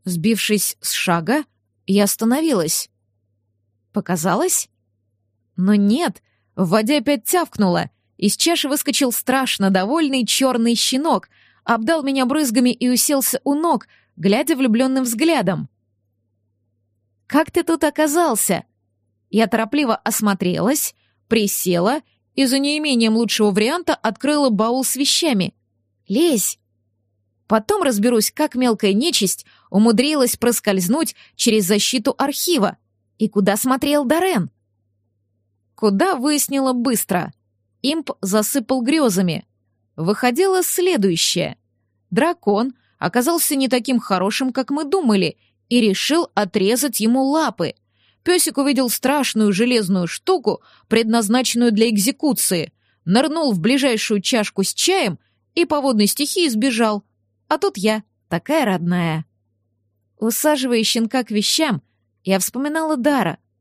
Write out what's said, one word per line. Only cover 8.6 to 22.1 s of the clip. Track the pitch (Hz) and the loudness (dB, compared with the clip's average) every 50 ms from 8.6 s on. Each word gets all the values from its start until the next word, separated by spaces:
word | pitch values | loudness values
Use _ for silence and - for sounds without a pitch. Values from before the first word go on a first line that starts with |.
| - 262 | -2 -2
выскочил | 285 294 - 277 214 - 277 240 | -4 -4 -2 -4 0 0 0 0
страшно | - - - - 254 269 262 233 - - 196 190 | -2 -4 -2 -2 0 0 0 -2 -2 0 0 2
довольный | 196 185 185 214 294 330 311 277 269 254 226 | 2 2 0 0 0 0 0 0 0 -2 -2
чёрный | - - - 269 262 247 233 226 233 240 | -2 0 0 2 2 2 2 2 0 0
щенок, | 220 - - 262 262 302 330 247 180 - _ _ _ _ _ _ _ _ | 0 0 -2 -2 -2 0 0 0 -2 -2 _ _ _ _ _ _ _ _
обдал | - 233 233 220 269 330 320 262 | -2 -2 -2 0 0 0 0 0
меня | 277 269 269 254 | -2 0 0 0
брызгами | 240 285 311 302 240 208 262 247 247 | 0 0 0 0 0 2 2 2 2
и | - - 247 | 2 0 0
уселся | 247 247 226 - - 294 269 - - - - - | 0 0 0 0 0 0 0 0 -2 -4 -4 -2
у | 277 285 | -2 -2
ног, | 302 330 339 285 214 - _ _ _ _ _ _ | 0 0 0 0 -2 -4 _ _ _ _ _ _
глядя | - 160 196 202 254 302 302 330 | -2 0 2 2 2 2 0 0
влюблённым | 254 269 233 214 233 262 262 262 262 262 | 0 2 2 2 2 2 0 0 -2 -2
взглядом. | 233 233 214 320 339 330 262 190 190 180 151 147 - _ _ _ _ _ _ _ _ _ _ _ _ _ _ _ _ _ _ _ _ _ _ _ _ _ _ _ _ _ _ _ | -2 -2 0 0 2 2 2 0 -2 -2 -4 -6 -12 _ _ _ _ _ _ _ _ _ _ _ _ _ _ _ _ _ _ _ _ _ _ _ _ _ _ _ _ _ _ _
"Как | - - 294 330 - | 0 0 0 0 2
ты | - 349 330 | 0 -2 0
тут | - 330 294 320 | 0 0 0 0
оказался?" | 294 285 - 311 294 294 349 349 302 226 - - - 180 - - _ _ _ _ _ _ _ _ _ _ _ _ _ | 0 2 0 0 2 2 2 2 2 0 0 0 -2 -2 -4 -4 _ _ _ _ _ _ _ _ _ _ _ _ _
Я | 175 214 233 | 0 0 2
торопливо | 185 233 226 226 220 - 294 294 233 214 | 2 0 -2 -2 -2 -2 0 0 0 0
осмотрелась, | - - 233 214 - 220 208 196 - 196 180 170 160 170 233 302 302 - - - _ _ _ _ _ _ | -2 -2 -4 -4 0 0 0 0 0 0 -2 0 0 0 0 0 -2 -4 -6 -10 _ _ _ _ _ _
присела | _ 226 233 208 196 - - - 180 175 170 180 220 277 311 - _ | _ 0 0 0 0 -2 -2 -2 0 0 2 0 0 -2 -2 -6 _